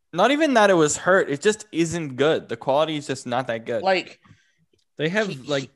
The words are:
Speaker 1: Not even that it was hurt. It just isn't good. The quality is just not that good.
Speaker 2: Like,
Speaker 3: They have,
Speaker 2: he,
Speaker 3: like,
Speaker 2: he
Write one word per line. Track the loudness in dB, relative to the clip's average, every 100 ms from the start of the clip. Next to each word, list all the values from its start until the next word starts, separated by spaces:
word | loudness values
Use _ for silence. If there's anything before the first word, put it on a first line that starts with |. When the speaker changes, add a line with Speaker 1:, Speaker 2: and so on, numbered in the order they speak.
| _
Speaker 1:
Not | 0 2
even | 2 2 4
that | 4
it |
was | 4 4 2
hurt. | 2 2 2
It | 0
just | -2 -2 -6
isn't | -4 -2 -4 -6 0
good. | 0 0 -2
The | -6
quality | -2 0 0 -2
is | -6
just | -8 -4
not | -4 -2
that | -6 -4
good. | -2
Speaker 2:
Like, | 0 0 -2 -14 _ -20 _ _ _ _ _ -6
Speaker 3:
They | -2
have, | -2 -4
Speaker 2:
he, | -6
Speaker 3:
like, | -6 -6
Speaker 2:
he | -6